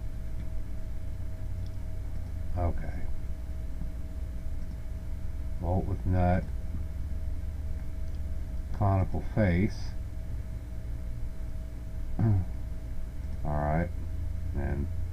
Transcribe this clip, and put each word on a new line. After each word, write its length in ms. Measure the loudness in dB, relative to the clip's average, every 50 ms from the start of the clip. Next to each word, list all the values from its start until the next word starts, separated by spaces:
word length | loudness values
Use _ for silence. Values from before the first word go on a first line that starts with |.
| -4 -4 -4 -2 -2 -2 -2 -2 -2 -2 0 0 -2 0 -2 -2 -2 -2 -2 -2 -2 -2 -2 -2 -2 -2 -2 -2 -2 -2 -2 -2 -2 -2 -4 -4 -4 -2 -4 -4 -2 -2 -2 -2 -2 -2 -2 -2 0 0 2 4
okay. 440 | 4 4 2 2 0 0 0 0 2 2 2 2 0 0 -2 -2 -2 -4 -4 -2 -2 -2 -2 -2 -2 -2 -2 -4 -4 -4 -4 -4 -4 -4 -4 -4 -2 -2 -2 -2 -2 -2 -4 -4 -4 -4 -4 -4 -4 -4 -4 -2 -2 -2 -2 -2 -2 -2 -2 -2
Bolt 260 | 0 2 2 2 2
with 180 | 0 0 0 2
nut. 380 | 2 4 6 6 6 6 6 4 0 -2 -2 -2 -2 -2 -2 -2 -2 -2 -4 -2 -2 -2 -2 0 0 -2 0 -2 -2 -4 -2 -2 -2 -2 -2 -2 -4 -2 -2 -2 -2 -2 -2 -2 -2 -2 -2 -2 -2 -4 -4 -2 -2 0
Conical 460 | 4 4 6 6 6 4 4 2 0 0 0 2
face. 440 | 4 6 6 6 6 4 4 2 0 -2 -2 -2 -2 -4 -4 -4 -4 -4 -2 -2 -4 -4 -4 -4 -6 -6 -6 -6 -6 -4 -4 -4 -4 -2 -2 -2 -2 -2 -2 -2 -2 -4 -2 -2 -4 -4 -4 -6 -6 -6 -6 -4 -4 -2 -2 2 4
<clears throat> 0 |
All 140 | 6 6 6 6 4 2 0 -2 -2 -2 -4 -4 -4 -2 -2 -2 -2 -2 -2 -4 -4 -2 -2 0 0
right. 440 | 2 2 4 4 4 4 4 4 2 0 -2 -2 -2 -2 -2 -2 0 0 0 0 0 0
And 300 | 0 0 0 0 0 0 0 0 0 0 0